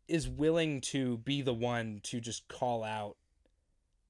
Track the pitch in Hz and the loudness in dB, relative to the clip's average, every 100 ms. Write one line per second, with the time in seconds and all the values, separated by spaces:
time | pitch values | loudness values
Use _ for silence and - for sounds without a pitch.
0 | - 165 123 127 151 165 160 139 - 139 | -2 0 0 2 4 4 4 0 -2 0
1 | 127 117 117 143 131 113 120 120 113 104 | 0 0 -2 0 0 2 2 0 -2 -6
2 | - 123 117 - - - 123 117 107 107 | -6 -6 -4 -8 -10 -2 0 0 0 -4
3 | 104 - _ _ _ _ _ _ _ _ | -4 -8 _ _ _ _ _ _ _ _
4 | _ | _